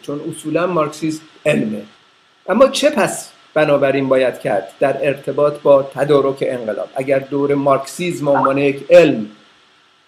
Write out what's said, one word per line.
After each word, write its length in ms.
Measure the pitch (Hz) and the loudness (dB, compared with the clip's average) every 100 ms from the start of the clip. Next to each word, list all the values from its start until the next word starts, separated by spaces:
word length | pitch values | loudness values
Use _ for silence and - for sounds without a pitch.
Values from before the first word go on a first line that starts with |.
چون 180 | - 143 160 | -12 -10 -10
اصولاً 360 | 156 156 156 180 | -12 -4 -4 -2
مارکسیسم 560 | 170 147 - 160 156 - - 151 | -2 -4 -4 -6 -6 -12 -6 -2
علمه. 360 | 147 113 107 - _ _ _ _ _ - | -2 -2 -6 -12 _ _ _ _ _ -2
اما 200 | 202 269 | 2 2
چه 220 | 269 285 | 2 0
پس 400 | 302 165 - - - _ | 0 -2 -4 -14 -20 _
بنابراین 540 | 156 151 143 135 135 135 | 0 2 2 2 0 2
باید 300 | 131 127 120 | 2 0 -2
کرد 340 | 139 101 - - | -4 -4 -4 -2
در 260 | 139 - 147 | -2 0 -2
ارتباط 540 | 127 - 135 147 147 | -4 -4 0 0 0
با 200 | 151 139 | 4 4
تدارک 540 | 139 127 143 143 135 135 | 2 -4 0 2 2 -2
انقلاب، 480 | 135 127 110 98 92 | -4 -4 -6 -6 -8
اگر 240 | - 135 135 | -6 -2 -2
دور 360 | 135 143 143 | -2 -4 -2
مارکسیسم 680 | 143 139 135 - - 175 139 | 0 2 0 -2 -8 -6 -4
به 60 | 147 | 0
عنوان 280 | 139 135 139 | 0 2 0
یک 260 | 143 139 - | 0 -2 6
علم 400 | 175 156 120 107 - _ _ _ _ _ _ | 8 8 4 -4 -14 _ _ _ _ _ _